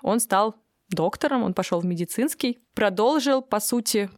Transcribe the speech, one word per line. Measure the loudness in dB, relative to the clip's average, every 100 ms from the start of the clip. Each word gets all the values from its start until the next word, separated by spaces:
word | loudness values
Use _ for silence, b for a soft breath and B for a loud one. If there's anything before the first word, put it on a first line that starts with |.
он | -2 0
стал | 2 2 0 -2 _ _ -6
доктором, | -2 -2 0 -2 0
он | 0
пошел | -2 -2 -2
в |
медицинский, | -2 -4 -4 -2 -4 -2 -4 -4 _
продолжил, | 0 0 2 2 2 2 0
по | 0 -2
сути, | 0 -2 0 -2 -2